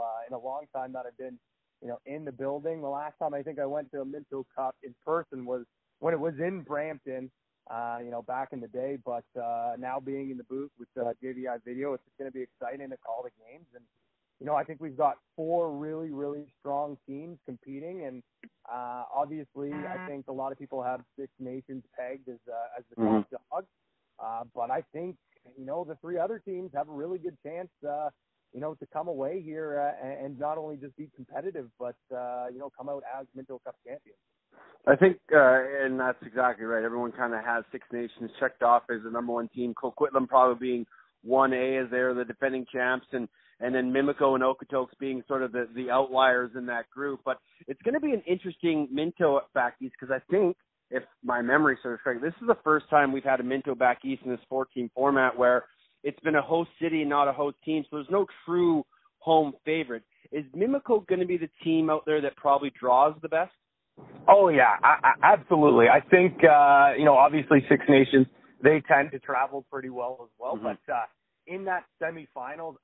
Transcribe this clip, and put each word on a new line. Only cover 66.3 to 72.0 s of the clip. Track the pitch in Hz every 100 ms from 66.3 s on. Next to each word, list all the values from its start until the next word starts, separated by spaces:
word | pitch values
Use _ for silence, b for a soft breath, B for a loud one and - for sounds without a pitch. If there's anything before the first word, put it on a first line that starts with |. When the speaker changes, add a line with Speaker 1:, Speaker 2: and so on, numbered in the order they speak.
| -
Speaker 1:
uh, | 160 147 143 143 143 131
you |
know, | 151 135
obviously | 143 151 - 143 -
Six | 143 -
Nations, | 135 131 135 131 b b b
they | 139 156 -
tend | 143 139
to | 135
travel | - 131 135 139 131
pretty | 139 131
well | 123 123 127
as | 113 _
well, | 123 110
Speaker 3:
Mm-hmm. | 110 107 -
Speaker 1:
but, |
uh, | 123 110 _ _ _ -
in | 185
that | 190 180 - -